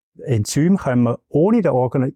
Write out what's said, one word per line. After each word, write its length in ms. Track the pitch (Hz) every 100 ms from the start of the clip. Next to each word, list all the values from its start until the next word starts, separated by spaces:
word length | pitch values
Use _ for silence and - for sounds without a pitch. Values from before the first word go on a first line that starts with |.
| _ -
Enzyme 580 | - 113 104 143 170 196
können 260 | 143 123
wir 160 | 117 - _
ohne 320 | 143 185 233
den 100 | 160
Organ-, 420 | 127 127 139 127